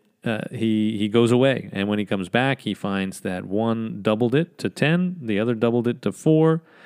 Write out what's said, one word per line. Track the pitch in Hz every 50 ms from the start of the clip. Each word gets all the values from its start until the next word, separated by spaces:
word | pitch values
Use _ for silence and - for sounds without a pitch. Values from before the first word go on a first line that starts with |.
| _ _ _ _ -
uh, | 120 110 107 - -
he, | - 107 113 113 110 107 107 110 113 101
he | 104 104
goes | 104 117 120 113
away, | 120 120 131 135 127 - 95 101
and | - 98 98 104
when | 104 104
he | 104
comes | - 104 98 92 87
back, | - 117 131 135 131 -
he | - 107 95
finds | - - 101 98 98 95 95 92 -
that | - 98 92 92 101
one | 92 95 107 113 117 113 113 113 113 117 110
doubled | 95 110 107 107 123 117 123
it | 147 170 - _ -
to | - 101
ten, | - - 139 147 165 175 180 180 180 175
the | 131 113 104 98
other | 110 120 120
doubled | 110 117 117 117 120 113 120
it | 120 -
to | - 104
four, | - - - 156 156 156 160 160 160 160 - _ - - -